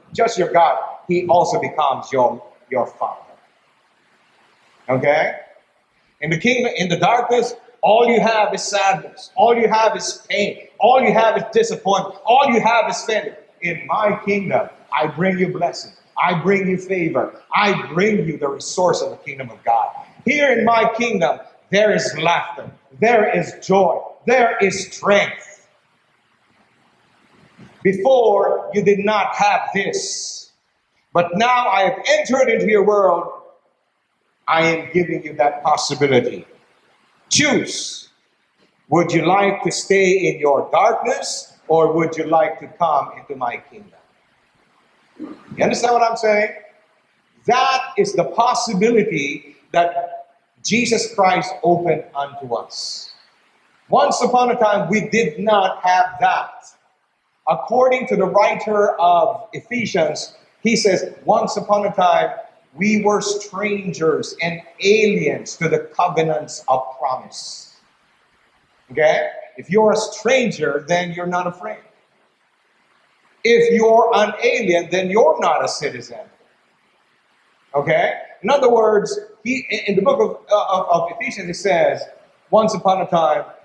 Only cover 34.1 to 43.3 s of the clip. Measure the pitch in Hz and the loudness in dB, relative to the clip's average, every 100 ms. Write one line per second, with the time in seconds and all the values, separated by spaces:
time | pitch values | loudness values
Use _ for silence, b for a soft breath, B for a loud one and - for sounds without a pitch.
34.1 | _ _ _ - 160 165 160 - 175 165 | _ _ _ -2 0 2 0 -2 -2 -2
35.1 | 160 151 143 143 - 156 151 - 135 139 | -4 -6 -2 0 0 0 0 -2 0 2
36.1 | 127 - 95 - _ _ _ _ _ _ | 2 0 -6 -14 _ _ _ _ _ _
37.1 | _ _ - 285 208 - - - - - | _ _ 0 2 0 -2 -8 -12 -14 -20
38.1 | _ _ _ _ _ _ _ _ 165 165 | _ _ _ _ _ _ _ _ 0 2
39.1 | 165 156 196 202 196 175 - - 196 190 | 0 2 2 2 -2 -4 -6 0 2 4
40.1 | 190 165 147 147 135 - 160 214 - 240 | 2 0 0 2 2 0 2 2 0 -2
41.1 | 277 269 - - _ - 160 160 160 160 | -4 -6 -10 -14 _ 0 2 4 2 -2
42.1 | 156 156 160 156 - 147 - 165 147 127 | -4 0 0 0 -4 -16 -4 -2 0 -4
43.1 | - - | -10 -14